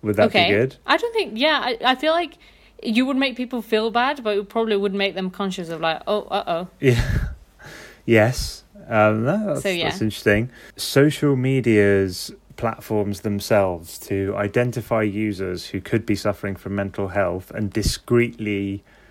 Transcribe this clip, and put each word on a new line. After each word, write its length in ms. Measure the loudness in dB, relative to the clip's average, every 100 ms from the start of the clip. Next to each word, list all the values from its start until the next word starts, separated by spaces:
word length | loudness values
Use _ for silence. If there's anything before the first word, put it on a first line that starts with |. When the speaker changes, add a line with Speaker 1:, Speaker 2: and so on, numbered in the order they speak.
Speaker 1:
would 140 | -2 2
that 100 | 4
Speaker 2:
Okay. 220 | 4 4
Speaker 1:
be 60 |
good? 220 | 4 2 -2 0
Speaker 2:
I 100 | 0
don't 160 | 2
think, 200 | -2 -4 0
yeah, 240 | 2 2
I, 160 | 0 -2
I 100 | 0
feel 180 | 0 2
like 220 | 0 -2 -10 -20 _ _ -10
you 240 | -2 0 2
would 100 | 0
make 200 | -2 -2
people 260 | -6 -6
feel 280 | -2 0 2
bad, 320 | 0 0 0
but 120 | -2 -2
it 120 | -2
probably 280 | -2 0 2
would 180 | 0
make 200 | 0 -2
them 160 | -2 -6
conscious 380 | -4 -6 -4 -8
of, 120 | -4
like, 220 | -2 -2 -2
"Oh, 160 | -4
uh-oh." 460 | -2 -4 -2 -4 -6 _
Speaker 1:
Yeah. 300 | 2 4 2 0
<laughs> 40 | -2 -8 -18 _ -20 -20 -20 -12
Yes. 600 | 2 4 4 2 -6 -10 _ -20 -4
Um, 360 | 4 4 4
no, 220 | 0 0 0
that's, 160 | -2
Speaker 2:
So, 60 | -2
yeah. 160 | -2 -2
Speaker 1:
that's 140 | -2
interesting. 480 | -4 0 2 2 0 -8 -20 -10
Social 600 | 0 4 4 4 0 2
media's 960 | 2 2 4 4 6 4 2 -4 -12 -16 _ -6
platforms 640 | -6 -6 -4 -2 -2 -4
themselves 760 | -4 -4 2 4 4 -2 -10 -18
to 340 | -6 -2 -2 -2
identify 640 | -2 0 0 -2 -2 0
users 640 | 0 0 -4 -4 -6 -6 -6
who 140 | -10
could 240 | -2 -4
be 120 | 0 -2
suffering 400 | 0 -2 -6 -8
from 180 | -6
mental 320 | -4 -4 -4 -4
health 440 | 0 -2 -2 -8
and 200 | -6 -4
discreetly 1120 | -2 -2 -4 0 2 2 -2 -6 -4 -4 -6 _ -20 -20